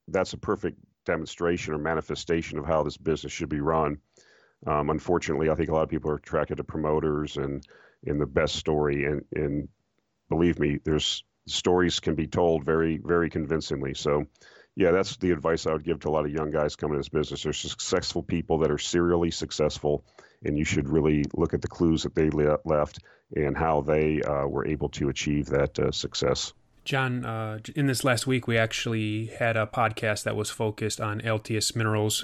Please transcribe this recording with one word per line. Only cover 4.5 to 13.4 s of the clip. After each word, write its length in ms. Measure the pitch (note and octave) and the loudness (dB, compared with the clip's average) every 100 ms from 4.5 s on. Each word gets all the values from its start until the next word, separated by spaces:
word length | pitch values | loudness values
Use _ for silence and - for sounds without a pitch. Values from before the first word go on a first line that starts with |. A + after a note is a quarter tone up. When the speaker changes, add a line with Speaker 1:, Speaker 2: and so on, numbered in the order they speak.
| _ | _
Speaker 1:
Um, 260 | - D2+ D2 | -2 0 0
unfortunately, 600 | D#2 - E2+ - C#2+ D#2 | 0 2 0 2 0 2
I 60 | D#2 | 2
think 140 | D#2 | 2
a 40 | |
lot 80 | D#2+ | 2
of 60 | D#2 | 0
people 240 | D#2 D2+ | -2 -2
are 40 | D2 | -4
attracted 420 | - D#2 D2+ D2 | -2 -2 0 -4
to 60 | |
promoters 720 | C#2+ D#2 D2+ D2+ D2+ D2+ D2 D2 | -4 -4 0 2 2 0 -2 -4
and, 300 | C#2 C#2 - - - _ - | -4 -6 -10 -20 -20 _ -4
and 140 | D2 | -2
the 60 | C#2+ | 0
best 280 | D2 D2+ | 0 0
story. 520 | - - D2+ D2 C#2+ C#2+ | 0 0 2 2 0 0
And, 180 | D2 - | -2 -4
and 340 | D2+ D2+ C#2+ C#2+ _ _ _ _ _ - | -4 -2 -2 -6 _ _ _ _ _ -4
believe 320 | D#2 F2 D#2 | 2 2 4
me, 180 | D2 C#2+ | 0 0
there's, 400 | D#2+ D2+ - - - _ - | 0 0 0 -4 -10 _ -8
stories 520 | - - F2+ F2 - | -2 4 4 4 2
can 160 | E2 | -2
be 140 | D#2 D2+ | -2 0
told 360 | F#2 E2+ D#2+ | 2 4 2
very, 340 | C#2 D#2+ D#2+ D#2 | 2 2 2 0
very 300 | D2+ F2 D#2+ | 0 2 2
convincingly. 680 | E2 | -2